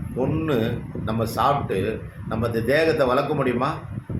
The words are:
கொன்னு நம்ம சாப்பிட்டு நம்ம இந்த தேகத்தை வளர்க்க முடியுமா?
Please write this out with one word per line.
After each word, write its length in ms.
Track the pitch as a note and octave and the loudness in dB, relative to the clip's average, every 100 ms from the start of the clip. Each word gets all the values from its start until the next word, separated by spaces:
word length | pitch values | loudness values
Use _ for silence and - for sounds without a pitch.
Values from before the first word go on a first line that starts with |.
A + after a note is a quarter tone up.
| - - | -6 -2
கொன்னு 640 | C3+ D#3 D#3+ B2+ A2+ A#2 - - | 0 0 0 2 0 -2 -6 -6
நம்ம 220 | G2 A2 A2 | -4 -2 -2
சாப்பிட்டு 760 | A2+ B2 D3 - G2 G2+ A2 - - - | 2 2 2 0 -2 -2 -4 -8 -12 -6
நம்ம 180 | A2+ A2+ | -2 0
இந்த 140 | A2+ | 0
தேகத்தை 460 | A2+ D3 D#3+ D#3 B2+ | 2 4 4 4 4
வளர்க்க 280 | C3 C#3+ | 4 2
முடியுமா? 400 | D3 B2+ A#2 C#3 E3 - - - | 0 2 2 0 -2 -8 -10 -6